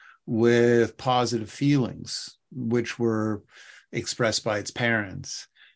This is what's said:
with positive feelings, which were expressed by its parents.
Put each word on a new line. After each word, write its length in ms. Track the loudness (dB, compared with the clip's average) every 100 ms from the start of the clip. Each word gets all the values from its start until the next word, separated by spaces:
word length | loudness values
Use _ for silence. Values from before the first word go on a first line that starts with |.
| -20 -18 -4
with 720 | 2 4 6 6 4 2 0
positive 540 | 0 2 2 -2 -6
feelings, 840 | -2 2 2 2 -4 -10 -10 -12 -16 _
which 480 | -8 -2 0 -2 -2
were 460 | 0 0 -2 -4 -8 -20 -20 -20 _
expressed 500 | -8 -6 -2 0 0
by 160 | -2 -4
its 120 | -4
parents. 760 | -2 0 0 -2 -8 -12 -14 -16 _ -20